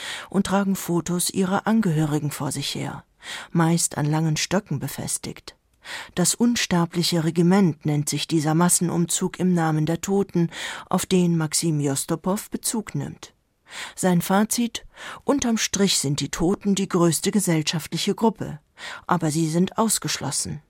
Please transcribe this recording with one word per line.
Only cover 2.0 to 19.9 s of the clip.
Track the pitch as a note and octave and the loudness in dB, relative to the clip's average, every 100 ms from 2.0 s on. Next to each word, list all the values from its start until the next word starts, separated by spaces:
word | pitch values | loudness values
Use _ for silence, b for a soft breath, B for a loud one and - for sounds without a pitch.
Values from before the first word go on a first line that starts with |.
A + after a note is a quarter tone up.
| D#3 D3 D3 | 2 0 -2
vor | - C#3+ | -4 -6
sich | C#3 C#3+ | -4 -6
her, | C#3 C3+ - - _ B B B | -6 -8 -10 -14 _ B B B
meist | E3+ E3 E3+ - - | 2 4 2 0 -2
an | D3 | 0
langen | D#3 D#3+ D3+ | 0 0 -2
Stöcken | - F3+ - C#3 | -2 -2 -2 -6
befestigt. | C#3 - - - - - - - _ _ B B B | -6 -8 -8 -8 -8 -14 -18 -20 _ _ B B B
Das | - E3+ | -2 0
unsterbliche | - A#3+ A#3 - F3 E3+ F3 E3 E3+ | 2 2 2 2 2 2 0 0 0
Regiment | D#3+ E3 F3 G3 F#3 D3 D#3 | 0 2 4 6 4 2 0
nennt | D3 D3 | 0 0
sich | C#3+ - | -4 -2
dieser | D#3+ D3 | 0 2
Massenumzug | D#3+ F3 - E3+ E3+ E3 - F#3 - | 4 4 2 0 0 0 -2 -4 0
im | F#3 | 2
Namen | F3 E3 D#3 D#3 | 2 2 0 0
der | E3 | -2
Toten, | - G3 G3 F3 E3 B B B B | 0 0 0 0 0 B B B B
auf | F#3 - | -2 2
den | F#3 F3 E3 | 4 4 2
Maxim | D#3 - E3 D3+ | 0 0 0 2
Jostropov | C#3+ C3+ - D#3+ F#3+ G#3 - | 0 0 -2 -2 -2 -4 -4
Bezug | - - A3+ - | -8 -4 -4 -4
nimmt. | C#3+ C#3+ E3 - _ _ _ _ B B B | -6 -8 -10 -20 _ _ _ _ B B B
Sein | F#3 F3 | 2 2
Fazit: | - G3 A3 - A#3+ - - B B B | 4 2 2 0 -2 -4 -14 B B B
Unterm | - C#4+ A#3+ A3+ | -2 0 0 0
Strich | - F#3+ G3 - | 0 2 2 2
sind | C#3 D3 | 0 -2
die | C#3 | -4
Toten | - E3+ G3+ G3+ | 0 0 0 0
die | F#3+ G3 | 0 2
größte | F3 E3+ D#3 - | 4 4 4 0
gesellschaftliche | G#3+ F3+ D#3+ D3+ D#3+ - E3 - | 0 2 2 0 -4 -4 -4 -2
Gruppe, | F#3 E3+ - - D#3 _ - B B B | 0 0 0 -6 -12 _ -18 B B B
aber | E3+ D#3+ | 0 0
sie | D3+ D#3+ | 0 2
sind | E3+ F#3+ - | 2 0 2
ausgeschlossen. | A3 | 0